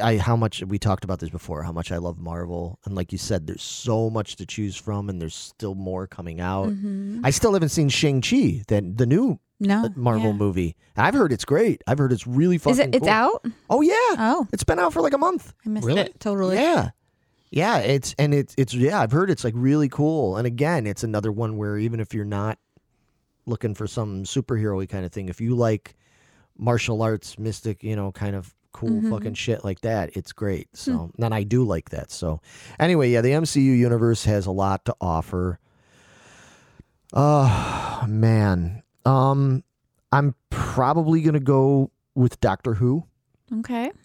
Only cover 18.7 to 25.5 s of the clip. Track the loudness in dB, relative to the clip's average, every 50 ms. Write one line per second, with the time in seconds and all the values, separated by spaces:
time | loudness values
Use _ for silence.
18.7 | 2 2 2 2 2 2 2 2 2 2 2 2 0 0 -2 -2 -2 0 2 2
19.7 | 4 4 2 0 0 0 0 0 2 0 0 0 0 -2 -2 -2 -2 0 0 0
20.7 | 0 0 0 -2 -4 -4 -4 -4 -2 -2 -2 -2 -2 -2 -4 -4 -4 -4 -4 -4
21.7 | -2 -2 -2 -2 -2 -4 -6 -6 -6 -6 -6 -4 -4 -4 -4 -4 -6 -8 _ _
22.7 | _ _ _ _ _ _ _ _ _ _ _ _ _ _ -10 -8 -6 -4 -4 -6
23.7 | -6 -6 -8 -8 -6 -6 -6 -6 -6 -8 -8 -4 -4 -4 -2 -2 -2 -2 0 0
24.7 | -2 -2 -4 -6 -6 -8 -8 -8 -8 -8 -10 -10 -8 -6 -4 -2